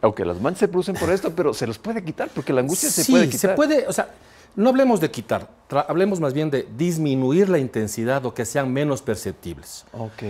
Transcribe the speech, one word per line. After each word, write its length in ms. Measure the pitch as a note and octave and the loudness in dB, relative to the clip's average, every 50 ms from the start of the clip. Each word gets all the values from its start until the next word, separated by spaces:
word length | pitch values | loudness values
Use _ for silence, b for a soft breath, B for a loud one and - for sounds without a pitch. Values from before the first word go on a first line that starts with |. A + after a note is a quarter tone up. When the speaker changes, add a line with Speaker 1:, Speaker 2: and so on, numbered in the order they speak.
Speaker 1:
ok, 180 | - A2 - - | 0 0 2 0
las 200 | F#2+ F2 F2 F2+ | -2 -2 -2 -2
manchas 180 | G#2+ D3+ F#3 - | -2 -2 0 0
se 60 | G#3+ | 0
producen 280 | F#3+ F3 F#3 F3+ G3 F#3 | 0 0 0 -2 -2 -2
por 140 | E3 E3+ E3 | -2 0 0
esto, 200 | F#3 F#3+ - - D#3+ | 0 0 -2 -2 -2
pero 200 | - F3 C#3+ A2+ | 0 0 0 0
se 120 | - C3 | 0 -4
los 100 | A2+ A2 - | -6 -6 -6
puede 240 | - G#3+ A3+ A3+ F#3 | -8 -8 -6 -6 -6
quitar 260 | D#3 D3+ - - E4 - | -6 -6 -6 -8 -6 -6
porque 160 | - C#3 - | -6 -4 0
la 80 | D3 B2+ | 0 2
angustia 280 | B2 C#3 F3 - - C#4+ | 2 0 0 -2 -2 0
se 140 | - F3+ D#3+ | 0 0 4
Speaker 2:
Sí, 60 | - C4 | 6 6
Speaker 1:
puede 120 | A#3+ G#3 C3+ | 6 6 4
quitar. 100 | - - - F#3 | 2 2 0 2
Speaker 2:
se 40 | F#3+ | 2
puede, 320 | A#3 D4+ D4 D#4 C4+ - | 2 2 4 4 2 2
o 60 | - F3 | 0 -2
sea, 160 | - F#3+ - b b b b b b b b - | -2 -4 -4 b b b b b b b b -2
no 120 | G3+ G#3 C4 | 2 2 4
hablemos 300 | B3+ C4 C4+ B3+ A#3 F#3 | 4 4 4 4 4 4
de 100 | D#3 C#3+ | 2 0
quitar, 360 | - B2+ G#2+ - A2+ F#2+ - - - - _ - | -2 -6 -4 -2 -2 -2 -2 -8 -16 -20 _ -2
tra-, 160 | C3+ C#3 - | -2 -2 0
hablemos 320 | - D3+ E3+ F#3+ G#3+ G3 F3 | 0 0 2 2 2 2 0
más 140 | D#3+ C#3 C3 | 0 0 0
bien 160 | D3 D#3 D#3 | 0 0 0
de 160 | C#3 B2+ - - A2 | -2 -2 -4 -6 -4
disminuir 720 | A#2 E3 F3+ E3 D#3+ D#3 D3 C3 C3 C3 B2+ D3 F3+ G3+ | -2 -2 -2 0 0 0 0 2 2 2 4 4 4 4
la 120 | F#3+ F3+ D#3 | 4 2 2
intensidad 680 | C3 A#2+ - A2+ A2 G#2 - A#2 A2+ A#2+ C3+ C#3 B2+ | 0 -2 -2 -4 -4 -4 -4 -2 -2 0 0 0 -2
o 80 | A#2+ - | -4 -4
que 100 | - A2+ | -4 -6
sean 300 | - - C#3+ C3+ C3 B2+ | -2 -2 -2 0 0 0
menos 280 | C#3 D3 D3 C3+ - | 0 0 0 -2 -2
perceptibles. 840 | - - G#2+ - - G2+ F2 - - E2+ E2 D2+ - - - - - - - | -2 -4 -4 -4 -6 -8 -10 -10 -12 -12 -12 -12 -14 -18 -18 -20 -20 -16 -12
Speaker 1:
Ok, 300 | A#2 A2+ G#2+ G#2+ - A2 | -10 -10 -10 -10 -10 -10